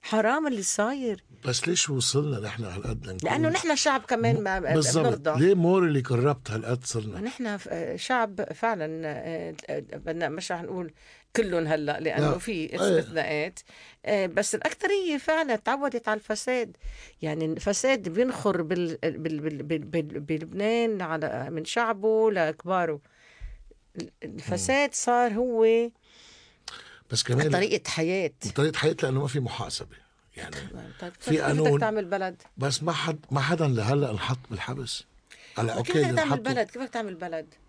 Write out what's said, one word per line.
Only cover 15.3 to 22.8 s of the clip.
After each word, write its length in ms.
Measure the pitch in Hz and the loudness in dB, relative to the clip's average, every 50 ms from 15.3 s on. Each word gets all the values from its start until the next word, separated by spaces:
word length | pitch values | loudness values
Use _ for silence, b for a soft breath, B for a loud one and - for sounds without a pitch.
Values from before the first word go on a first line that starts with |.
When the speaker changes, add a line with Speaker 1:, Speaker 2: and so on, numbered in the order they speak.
| 311 311 320 285 240 | 2 2 2 0 0
Speaker 1:
تعودت 520 | 214 - - 240 277 277 285 - 240 226 - | -2 0 0 -2 0 0 -2 -2 -2 -2 0
على 100 | 214 214 | -2 -2
الفساد. 600 | 208 - 214 214 - - 254 254 233 202 175 - B B B B B B B B | -2 -4 -6 -4 -2 -2 0 0 -2 -4 -8 -12 B B B B B B B B
يعني، 240 | - 156 151 160 160 | -4 -4 -2 -2 -2
الفساد 640 | 156 160 170 - 196 202 - - 262 269 254 190 190 | -2 -2 -2 0 0 0 2 2 2 2 2 0 -4
بينخر 520 | 160 190 247 262 247 - - 214 190 180 | 0 0 0 0 0 0 0 0 0 0
بال-، 360 | 208 156 185 175 175 165 160 - - | 0 0 0 0 0 -2 -4 -2 -2
بال-، 360 | 165 143 - 156 165 156 151 | -2 -2 -2 -4 -4 -4 -2
بال-، 240 | 147 156 156 139 143 | -4 -4 -6 -6 -4
بال-، 220 | 147 165 160 151 | -2 -2 -2 -2
بال-، 340 | - 156 170 151 147 - 160 | -2 -2 -2 -2 -2 -6 -8
بلبنان 840 | 151 143 160 156 160 160 175 185 202 214 226 233 233 233 220 196 | -4 -4 -4 -4 -4 -6 -6 -2 0 0 2 2 2 0 0 -2
على، 480 | 185 160 160 160 156 151 - 123 127 143 | -2 -4 -2 -2 -2 -2 -4 -4 -6 -6
من 140 | 170 160 160 | -6 -6 -6
شعبه 680 | - - 233 233 226 226 202 190 220 220 220 220 220 | -4 0 0 0 0 0 0 2 2 4 6 4 4
لكباره. 680 | 208 190 165 151 160 156 - 170 190 185 | 4 4 2 2 0 -4 -4 -2 0 0